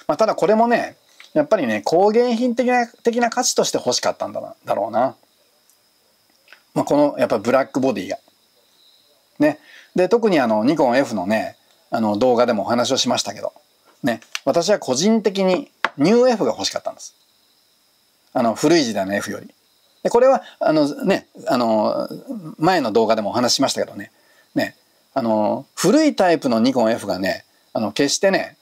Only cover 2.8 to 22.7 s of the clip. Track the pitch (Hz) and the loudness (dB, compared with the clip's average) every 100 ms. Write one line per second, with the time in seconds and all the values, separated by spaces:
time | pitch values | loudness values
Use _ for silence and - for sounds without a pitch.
2.8 | 233 - 233 233 233 247 247 - 185 123 | -2 -4 -4 -2 -2 -2 -2 0 -2 -2
3.8 | 127 - - - 101 104 101 - - 110 | -2 -2 -2 -4 -8 -10 -12 -16 -6 -4
4.8 | 110 113 131 - _ _ _ _ _ _ | -2 0 -2 -4 _ _ _ _ _ _
5.8 | _ _ _ _ _ _ _ - _ - | _ _ _ _ _ _ _ -20 _ -6
6.8 | - 147 147 - 127 117 110 131 135 143 | 0 2 2 2 -2 0 2 0 0 -2
7.8 | 131 101 95 - _ _ _ _ _ _ | -2 -2 -6 -10 _ _ _ _ _ _
8.8 | _ _ _ _ _ - - - - - | _ _ _ _ _ -2 0 0 -10 -20
9.8 | - 180 180 233 220 160 120 107 120 160 | -8 0 2 2 2 2 2 2 2 2
10.8 | 131 123 139 107 92 110 85 - _ _ | 2 2 0 -4 -2 -2 -4 -12 _ _
11.8 | _ 123 107 104 127 120 120 110 98 120 | _ -4 -2 2 2 4 2 0 -2 -2
12.8 | 120 127 123 120 101 104 107 - _ _ | 0 0 0 -2 -4 -10 -12 -12 _ _
13.8 | _ _ - 117 - - 143 165 170 202 | _ _ -4 -4 -8 -6 -2 0 2 0
14.8 | - 127 202 226 220 190 185 180 - _ | 0 0 2 2 0 0 0 0 -4 _
15.8 | - - 156 240 254 214 131 - 98 - | -8 0 2 4 2 2 -2 -2 -6 -6
16.8 | - - - _ _ _ _ _ _ _ | -10 -12 -18 _ _ _ _ _ _ _
17.8 | _ _ _ _ _ 127 117 107 151 170 | _ _ _ _ _ -2 -2 0 2 2
18.8 | 120 101 95 101 - - - _ _ _ | 2 -2 -4 -4 -6 -10 -14 _ _ _
19.8 | _ _ 180 233 262 254 - - - 156 | _ _ 0 4 4 2 -2 -4 0 2
20.8 | 143 - - 196 - - - 127 117 107 | 0 -2 -2 -2 -4 -12 -4 0 2 0
21.8 | 107 - - - - 240 156 - 160 | 0 -2 -6 -10 -12 -14 -14 -2 0